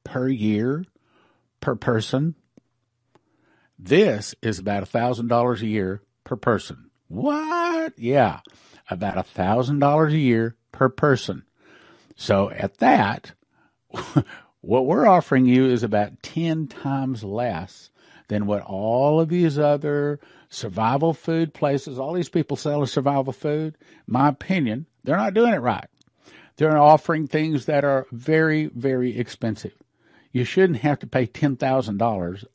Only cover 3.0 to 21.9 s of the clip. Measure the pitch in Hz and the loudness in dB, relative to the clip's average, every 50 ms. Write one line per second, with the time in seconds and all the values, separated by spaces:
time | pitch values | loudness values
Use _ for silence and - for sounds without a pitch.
3 | _ _ _ _ _ _ _ _ _ _ _ _ _ _ _ - 98 90 131 180 | _ _ _ _ _ _ _ _ _ _ _ _ _ _ _ -20 -2 2 4 4
4 | 214 185 117 104 101 - - - - 113 104 87 92 104 101 101 95 - - 117 | 4 4 2 -2 -6 -10 -14 -6 -4 -4 -4 -4 -4 -4 -4 -4 -4 -4 -2 -2
5 | 117 123 123 113 117 117 120 120 120 123 120 101 117 110 107 107 95 92 98 101 | 0 0 -2 -2 -2 0 0 2 2 2 0 -2 -4 -2 -2 -2 -2 -2 -4 -6
6 | - _ _ _ _ - 131 104 - 127 110 92 - - - 65 - _ _ _ | -10 _ _ _ _ -10 -10 -2 0 0 0 0 0 -6 -14 -18 -20 _ _ _
7 | _ _ - - 254 285 294 302 311 311 349 349 339 349 339 330 320 320 - - | _ _ -10 -6 -4 -2 -2 -2 -4 -4 -4 -2 -2 -2 -2 -2 -4 -6 -8 -8
8 | 117 120 139 143 120 98 71 67 - - - _ _ _ _ - _ - 95 87 | -4 0 2 4 4 2 0 -4 -12 -20 -20 _ _ _ _ -20 _ -10 -8 -6
9 | 104 98 - 92 92 - _ - 90 92 107 123 127 127 147 143 139 143 147 156 | -6 -4 -4 -6 -8 -8 _ -4 0 0 2 0 0 0 0 2 2 2 4 4
10 | 160 151 151 160 143 127 117 113 113 113 - _ _ _ - - 135 127 - - | 2 2 2 2 2 2 2 2 0 -2 -6 _ _ _ -2 0 2 2 2 2
11 | - 147 131 120 - - 90 69 - _ _ _ _ _ _ _ _ _ _ _ | 2 2 2 2 0 -6 -10 -10 -12 _ _ _ _ _ _ _ _ _ _ _
12 | _ _ - - - - 104 98 98 98 - - - 98 - _ - 247 277 240 | _ _ -20 -14 -2 0 2 2 2 0 -2 -6 -6 -6 -4 _ 2 4 4 4
13 | 107 98 - - - - - _ _ _ _ _ _ _ _ _ _ _ - - | 4 2 -2 -4 -10 -16 -20 _ _ _ _ _ _ _ _ _ _ _ -14 -14
14 | - - - - - - - - - _ _ _ - - 107 131 131 135 175 254 | -14 -2 -2 -2 -2 -2 -8 -20 -20 _ _ _ -6 -2 0 0 2 0 0 2
15 | 285 214 185 175 - - 143 131 127 127 123 127 131 131 123 117 120 107 104 104 | 4 6 6 4 4 2 2 4 4 6 6 4 4 4 2 0 0 0 0 0
16 | 104 101 - - - - - 160 165 165 160 160 156 - - - - 139 139 135 | -2 -2 -6 -14 -20 -10 -6 -4 -4 -2 -2 -4 -4 -8 -10 -10 -8 -6 -4 -4
17 | 135 131 131 110 107 98 101 113 123 120 95 80 92 - - - - _ _ _ | -4 -4 -6 -6 -8 -8 -6 -4 -4 -4 -4 -6 -8 -12 -16 -20 -20 _ _ _
18 | _ _ - - _ - 107 104 104 101 104 101 - - 98 95 104 110 117 123 | _ _ -20 -20 _ -6 -4 -4 -2 -2 -2 -4 -4 -6 -8 -6 -2 0 0 2
19 | 139 147 151 160 165 151 170 180 170 160 139 147 151 147 147 143 151 147 147 147 | 2 4 4 2 2 2 2 2 0 0 2 2 2 2 2 0 0 -2 -2 -2
20 | 143 147 147 143 - - - - _ _ - - - 107 87 104 110 113 127 139 | -2 -2 -4 -6 -10 -18 -20 -20 _ _ -14 -12 -12 -8 -4 -2 0 0 0 2
21 | 156 165 156 - - - 165 165 165 156 - - 160 143 143 139 - 156 | 0 0 -2 -2 -4 -4 -2 -2 -2 -2 -2 -2 -2 0 0 -2 -4 -6